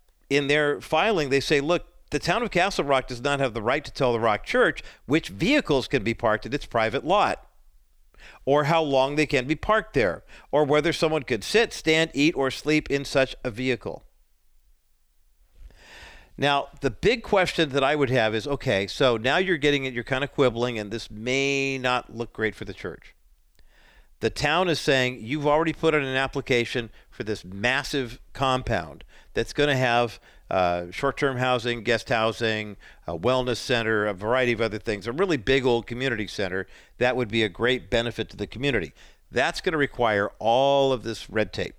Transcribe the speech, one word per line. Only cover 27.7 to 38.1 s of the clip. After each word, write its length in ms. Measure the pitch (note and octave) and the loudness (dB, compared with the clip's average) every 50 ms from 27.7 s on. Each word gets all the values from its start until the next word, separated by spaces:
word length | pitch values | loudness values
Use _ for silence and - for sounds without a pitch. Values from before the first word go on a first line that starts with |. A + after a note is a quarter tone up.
| C3 C#3+ C#3 - - C#3 B2+ A2+ A#2 - - - | 0 0 -2 -2 -4 -4 -4 -4 -8 -14 -18 -14
compound 720 | - - C3+ C3 B2+ B2+ B2 A#2+ A2+ F2+ E2 D2 C#2 - - - - - - - - | -6 -2 0 0 0 0 0 -2 -2 -2 -4 -6 -12 -18 -20 -20 -20 -20 -20 -8 -4
that's 180 | A2+ A#2 - | -4 -4 -2
gonna 240 | - - C#3+ D3 C#3 | 0 0 2 2 2
have, 440 | B2+ B2+ A#2+ A#2 A#2+ A#2+ A2+ - - - - - - - - | 2 2 2 2 2 2 0 -4 -10 -20 -20 -20 -16 -8 -2
uh, 360 | - F#2 F2+ F2 F2 F2 F2 F2 | 0 2 2 2 0 -2 -4 -8
short-term 460 | F2+ - C#3 C#3 - - D3 C#3 B2+ | -6 -4 -4 -2 -2 0 -2 -2 0
housing, 460 | B2 B2+ B2+ B2+ A#2+ A2 A#2+ A#2+ A#2 | 0 0 0 0 0 0 -2 -4 -2
guest 260 | G2+ A#2+ A#2 A2 - - | 0 0 0 0 0 -2
housing, 680 | B2+ A2+ A2 A2+ G#2+ - A#2 A2 A2 G#2+ G#2+ G#2 G2 - - - - - - | 0 0 0 0 0 0 -2 -2 -2 -2 -4 -8 -10 -16 -18 -20 -20 -14 -10
a 100 | - F2 | -8 -6
wellness 420 | D#2+ F2+ B2 C3 B2+ B2+ B2 A#2 - | -2 0 0 2 2 0 -2 -2 -4
center, 480 | - - B2+ A#2 A2 A2 A2 G#2 G#2+ | -2 -2 -2 0 0 0 0 0 0
a 80 | G#2+ G2 | -2 -2
variety 380 | F2+ G#2 A2+ B2 C3 B2+ A#2+ | -4 -2 0 0 2 2 2
of 80 | A#2 G#2 | 2 0
other 180 | A2+ G#2+ G#2 G2+ | 0 -2 -4 -4
things, 280 | - A2+ G#2 G2+ F2+ | -4 -4 -4 -4 -4
a 60 | A#2 | -6
really 240 | B2 D#3 G3+ F#3+ D#3+ | -4 -2 0 0 0
big 280 | B2 G2 C3 C3+ C#3 B2 | 0 2 2 2 4 4
old 220 | B2+ A#2+ A#2 G#2 | 4 2 2 0
community 400 | - A#2 B2 C3 C3+ A#2+ G#2+ G#2 | -4 -6 -4 -4 -4 -2 -4 -6
center. 400 | - - - G2 F2+ F#2 F#2+ F#2 - - - - - - - | -6 -4 -4 -4 -4 -4 -6 -6 -8 -14 -20 -20 -12 -4 0
That 180 | A#2+ B2 B2 | 0 0 2
would 120 | B2+ B2 G2+ | 0 -2 0
be 160 | A2 A2+ A2 | 0 0 0
a 40 | G2+ | 0
great 420 | - - A2+ B2 B2+ A2 - - | 0 0 0 0 0 0 -2 -2
benefit 380 | A#2+ A#2 A#2 A#2+ | 0 0 0 0